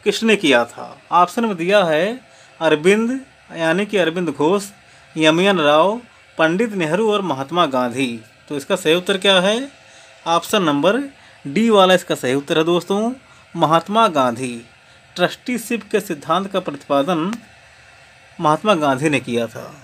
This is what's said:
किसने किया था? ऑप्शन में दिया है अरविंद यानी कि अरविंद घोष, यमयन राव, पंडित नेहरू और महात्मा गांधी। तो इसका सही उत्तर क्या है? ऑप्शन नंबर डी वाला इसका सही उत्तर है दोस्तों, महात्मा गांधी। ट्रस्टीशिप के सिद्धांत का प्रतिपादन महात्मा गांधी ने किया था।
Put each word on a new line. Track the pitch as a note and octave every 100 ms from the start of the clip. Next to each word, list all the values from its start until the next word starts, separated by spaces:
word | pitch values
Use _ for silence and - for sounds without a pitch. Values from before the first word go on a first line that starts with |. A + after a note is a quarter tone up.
किसने | G#3+ G3 A3+ G#3
किया | D#3+ B2
था? | A#2 - B2 - -
ऑप्शन | E3 F3+ -
में | A#3 F3+
दिया | E3+ G#3
है | F3 D3+ F#3+ B3 - - - _
अरविंद | D#3+ D3+ E3 G#3 A#3 C4 C4 _ _
यानी | E3 E3 F3 G#3
कि | G#3
अरविंद | E3 E3+ E3+
घोष, | C3+ D3 G3+ G3 - _ - - E3
यमयन | D#3 D#3+ F#3+ F#3+
राव, | D3 D3+ F3+ A3+ A#3+ _ _ -
पंडित | D#3+ F3 A#3+
नेहरू | G3+ D#3 F3 A3
और | G#3
महात्मा | F#3+ C3+ C3+ E3+ E3
गांधी। | C3 B2 A#2 C3 A#2 A2+ _ -
तो | D3
इसका | - G3
सही | D#3
उत्तर | E3+ F3+ F#3+
क्या | G3 F#3+
है? | F#3 A3+ C#4 - - - - - D#3+
ऑप्शन | E3+ - G#3+
नंबर | E3+ C#3+ E3 A3+ C#4 - - -
डी | C#3+ D3 A3+
वाला | G#3 F#3
इसका | F#3 -
सही | D#3 C3
उत्तर | C3+ C#3+ D#3
है |
दोस्तों, | D#3 F3 E3+ G3 A3+ B3+ _ - _
महात्मा | E3 D3+ E3 E3+ G#3+ A3
गांधी। | D#3 B2+ A#2+ B2+ A#2+ A#2 _ _ - _ -
ट्रस्टीशिप | F3 - - B3 - A#3 -
के | G#3
सिद्धांत | G3 D#3 - E3+ G3
का | F#3+
प्रतिपादन | F3+ C#3+ - C#3+ C#3+ E3+ F3 A#3 - - - - - - - - _ -
महात्मा | D#3+ D#3 G#3+ F#3
गांधी | D3 C3 D3+
ने | C#3
किया | C3+ A#2 A#2
था। | A#2+ G2+ -